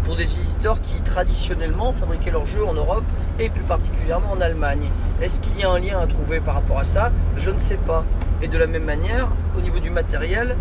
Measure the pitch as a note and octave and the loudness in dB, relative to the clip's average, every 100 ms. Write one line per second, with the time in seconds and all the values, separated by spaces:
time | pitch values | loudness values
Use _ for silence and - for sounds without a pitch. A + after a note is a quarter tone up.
0 | - - - - - - G#3+ G#3+ - - | -2 0 0 0 0 0 2 2 0 -2
1 | - F3+ F3+ - - F3 E3 D#3+ B3 - | 0 2 2 2 0 -2 0 0 0 0
2 | - F3 - E3 - G#3+ G#3+ - - G#3 | -2 0 0 0 0 0 0 0 0 0
3 | - - - - A3+ - - E3 - - | 0 -2 -2 -2 -2 0 0 0 2 0
4 | D#3+ E3+ G3 F#3 E3+ D#3+ C#3+ C#3+ - - | 0 0 0 0 0 0 0 0 0 0
5 | - - E3 - - - F#3+ F3+ F#3 F#3+ | 0 0 -2 -2 -2 0 2 2 0 0
6 | E3 - D#3+ D#3+ D#3+ - - C3+ C#3 - | 0 0 0 -2 0 0 2 2 2 2
7 | A#3+ - - - F#3+ D#3 - F#3+ - E3 | 2 2 2 0 0 0 0 0 0 0
8 | - - - - D#3+ - D#3+ D#3+ D3+ D3 | 0 0 0 0 0 0 0 0 -2 -2
9 | - A#3 B3+ - - - - - - E3+ | 0 0 0 0 -2 -2 0 0 0 -2
10 | E3 D3 D#3+ G#3 B3 B3 | -2 -2 -2 -2 0 -2